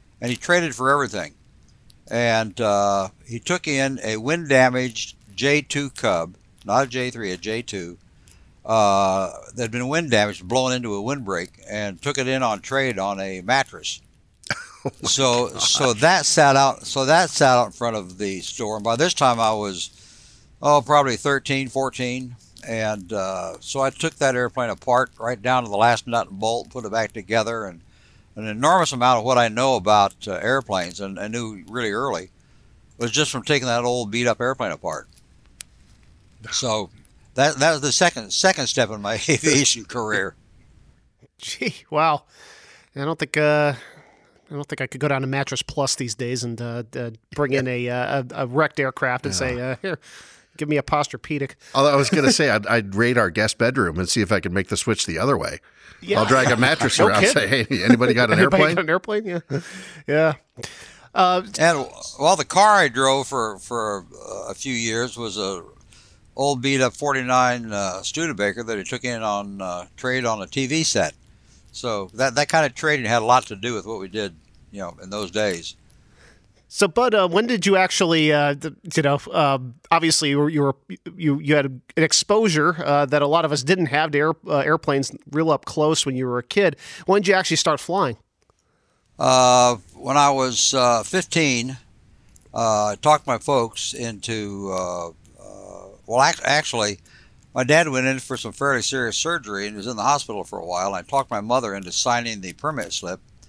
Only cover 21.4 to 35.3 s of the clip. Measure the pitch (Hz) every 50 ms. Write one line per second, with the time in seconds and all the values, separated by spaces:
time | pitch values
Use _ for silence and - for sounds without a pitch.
21.4 | - - 139 135 135 120 - 135 135 131 - - 127 123 123 127 131 123 120 107
22.4 | - - - - - - 113 113 110 107 107 104 90 85 110 101 95 95 95 92
23.4 | 90 85 92 - - - - 139 135 135 - - - 160 - - 147 135 127 123
24.4 | 123 113 - 131 123 113 98 - - 131 123 127 127 - _ - 113 120 123 104
25.4 | 101 127 127 127 120 107 101 101 113 120 117 113 - 123 117 117 - - 98 95
26.4 | 110 110 117 120 - - - 127 110 104 101 113 110 101 - 113 95 95 110 113
27.4 | 107 113 117 113 107 95 87 85 - _ _ _ _ _ _ _ _ _ - 104
28.4 | 110 110 104 110 131 156 180 185 165 - 143 123 120 127 127 113 107 127 127 120
29.4 | 120 113 107 117 131 135 131 107 87 104 107 104 101 98 - - - 107 92 82
30.4 | 87 113 131 135 - - 101 92 87 90 85 90 101 98 98 87 101 107 110 120
31.4 | 117 110 107 95 80 85 110 123 117 107 101 110 135 139 104 82 92 95 _ _
32.4 | _ _ _ _ _ - _ _ _ _ _ - 117 120 - 147 151 - - 127
33.4 | - - 151 135 123 127 117 120 120 123 123 123 117 101 107 120 120 120 107 -
34.4 | 120 127 135 - 120 95 78 - - 85 76 71 64 - _ - _ _